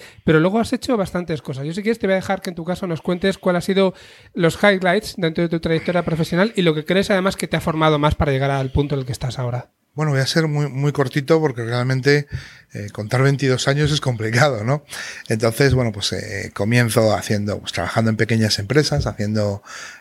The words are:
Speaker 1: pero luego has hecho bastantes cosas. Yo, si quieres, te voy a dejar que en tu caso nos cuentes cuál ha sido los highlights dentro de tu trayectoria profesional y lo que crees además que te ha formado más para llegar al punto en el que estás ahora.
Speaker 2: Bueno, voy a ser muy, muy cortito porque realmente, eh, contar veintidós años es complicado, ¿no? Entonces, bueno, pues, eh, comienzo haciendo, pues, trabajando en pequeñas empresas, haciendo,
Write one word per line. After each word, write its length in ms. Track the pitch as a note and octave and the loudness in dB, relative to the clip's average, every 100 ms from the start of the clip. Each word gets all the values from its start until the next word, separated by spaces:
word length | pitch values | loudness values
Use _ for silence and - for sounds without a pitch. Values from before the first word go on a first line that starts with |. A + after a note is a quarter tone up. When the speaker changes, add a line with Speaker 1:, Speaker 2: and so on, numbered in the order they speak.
| - - | -6 -4
Speaker 1:
pero 160 | - D#3 | 2 4
luego 200 | E3+ A3 | 4 2
has 120 | G#3+ | 0
hecho 260 | B3 - A#3 | -2 0 -2
bastantes 440 | F3+ F3+ F3 D#3 | -2 -4 -6 -6
cosas. 240 | - C3 C#3+ | -6 -8 -8
Yo, 80 | |
si 80 | F3 | -4
quieres, 160 | G#3 A3+ | -2 -2
te 80 | G3 | 0
voy 80 | |
a 40 | F#3+ | 0
dejar 260 | F#3 F#3+ | -2 -4
que 80 | F#3+ | -6
en 40 | E3+ | -8
tu 80 | |
caso 220 | E3 F3 F#3 | -6 -6 -4
nos 160 | D#3+ | -4
cuentes 380 | - F3+ G3 F#3+ | -4 -2 0 0
cuál 160 | F#3 F3 | 0 0
ha 60 | |
sido 340 | - F#3+ F#3+ - - - - - | 0 2 2 0 -12 -20 -10 0
los 240 | E3 - | 0 4
highlights 540 | G#3 F#3+ F#3 F#3+ - - | 2 4 2 0 -2 -4
dentro 240 | E3 E3 | -2 0
de 80 | E3+ | 0
tu 100 | E3+ | 0
trayectoria 460 | E3 E3 - F3 E3+ | 0 0 0 -2 0
profesional 480 | E3 D#3+ F3 G#3+ - | -2 0 2 2 2
y 60 | |
lo 140 | F3 D3+ | 2 2
que 100 | D3+ | 0
crees 240 | F3+ F#3+ | 0 2
además 260 | G3 F#3+ F#3+ | 2 0 -2
que 120 | F3 | -4
te 100 | D#3+ | -2
ha 40 | |
formado 360 | - D#3+ D#3 D3+ | -2 0 2 4
más 160 | D3 | 2
para 180 | D#3 D3+ | 2 0
llegar 200 | C3+ C#3 | 0 0
al 200 | C#3 C3+ | -2 0
punto 220 | C#3 C#3+ | 0 0
en 60 | C#3+ | -2
el 80 | C3 | -6
que 60 | |
estás 260 | C3 C3 A#2 | -6 -6 -4
ahora. 320 | B2 A#2+ - _ _ | -6 -6 -10 _ _
Speaker 2:
Bueno, 200 | - D#3 | -4 0
voy 80 | C3+ | 0
a 40 | C3 | 0
ser 220 | E3+ D#3+ | 0 0
muy, 220 | D3 D3 | 0 -2
muy 240 | C3 D3 | 0 0
cortito 480 | C#3+ C3 D3+ C3+ E3 | 0 0 -2 2 2
porque 240 | D#3 A#2+ A2+ | 2 -2 -4
realmente, 640 | B2 B2 C3 C3+ D3 D3 - - - _ | -2 0 2 4 4 2 -8 -12 -20 _
eh, 140 | A2 G#2 | -12 -10
contar 300 | - G#2+ B2+ | -10 -2 2
veintidós 440 | C3+ C#3 C3+ B2+ - | 2 2 0 0 0
años 240 | C#3 D3+ | 2 0
es 80 | D3+ | 0
complicado, 640 | - A#2 A2 A#2+ D3 A#2 | -2 -2 0 2 2 2
¿no? 220 | A2 D3 - - - - - | -2 -2 -4 -14 -12 -10 -4
Entonces, 460 | A2+ A#2 A2+ C#3 | 0 2 4 4
bueno, 180 | B2+ A#2 | 4 0
pues, 220 | G2+ - | -2 -4
eh, 380 | F#2+ G2+ G2+ F#2+ | -6 -6 -10 -8
comienzo 600 | - G2+ A#2+ A#2 A2 A2 | -4 2 2 4 4 4
haciendo, 460 | F#2+ - G#2 G#2 F#2 | 2 0 -2 -2 -4
pues, 140 | - | -6
trabajando 360 | - E2+ - A2+ | -6 -4 0 0
en 60 | A2 | 2
pequeñas 420 | A2 A2+ A2 - | 0 2 2 0
empresas, 460 | G2 D3 D3 D3 B2+ | 0 0 2 0 -2
haciendo, 560 | - G#2 G#2+ G#2 G2 - - - - | -4 -2 -2 -2 -4 -10 -16 -16 -18